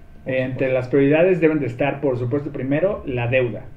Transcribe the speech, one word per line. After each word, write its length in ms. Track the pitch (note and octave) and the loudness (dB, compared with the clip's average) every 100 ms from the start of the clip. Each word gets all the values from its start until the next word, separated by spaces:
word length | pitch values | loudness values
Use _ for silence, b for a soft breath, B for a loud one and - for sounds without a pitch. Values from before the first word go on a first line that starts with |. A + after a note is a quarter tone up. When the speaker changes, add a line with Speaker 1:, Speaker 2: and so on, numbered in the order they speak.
| - - | -20 -14
Speaker 1:
Por 80 | - | -6
Speaker 2:
Entre 200 | C3 C3 | -2 -2
Speaker 1:
supuesto. 220 | C3 C3 | -2 0
Speaker 2:
las 140 | C3 B2 | 0 0
prioridades 520 | C#3+ C#3 D3+ F3+ F3+ | 2 4 6 4 4
deben 180 | D#3+ D#3 | 2 2
de 60 | B2+ | -2
estar, 340 | A#2 C#3+ C3+ | -2 -2 0
por 160 | D3 A#2+ | -2 0
supuesto, 340 | A#2+ C#3+ C#3+ | -2 -4 -4
primero 500 | C#3 B2+ C#3+ F#3 G#3 - | -6 -2 0 0 -2 -6
la 200 | B2 A#2+ | -4 0
deuda. 360 | C3 A#2+ G#2 - | 2 0 -4 -12